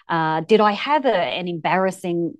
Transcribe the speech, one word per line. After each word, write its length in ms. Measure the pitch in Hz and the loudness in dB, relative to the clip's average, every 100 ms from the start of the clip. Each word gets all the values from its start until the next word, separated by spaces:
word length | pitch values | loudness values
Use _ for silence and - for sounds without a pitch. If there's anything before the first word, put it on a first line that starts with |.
| - | -4
Uh, 340 | 170 160 160 | -2 0 -2
did 180 | 165 220 | 2 4
I 120 | 208 | 4
have 340 | 208 269 302 269 | 2 0 0 2
a, 100 | 202 | 0
an 320 | 139 131 180 | 0 -4 -6
embarrassing 840 | 170 160 175 190 185 180 170 170 | -4 -2 0 0 -2 -4 -2 -4